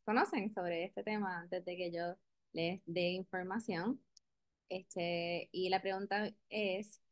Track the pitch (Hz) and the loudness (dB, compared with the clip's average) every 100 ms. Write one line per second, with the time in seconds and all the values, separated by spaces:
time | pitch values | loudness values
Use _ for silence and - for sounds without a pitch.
0 | - 226 392 294 202 208 175 165 180 - | 2 4 4 2 0 0 0 0 -2 -4
1 | 202 214 196 180 175 180 180 180 175 170 | -2 0 0 -2 -4 -4 -4 -2 -2 0
2 | 175 180 _ _ _ 160 165 180 - 170 | -2 -4 _ _ _ 0 0 0 -2 2
3 | 175 185 185 185 180 208 220 175 190 269 | 2 2 -2 -4 -2 -2 0 0 0 -2
4 | _ - _ _ _ _ - 185 185 190 | _ -20 _ _ _ _ -8 -8 -6 -2
5 | 170 175 170 175 - 175 185 190 190 190 | 0 0 0 -2 -2 -2 2 2 2 -2
6 | 202 202 214 214 - 214 202 185 208 - | 0 0 0 -4 -6 -2 0 0 -4 -10
7 | - | -2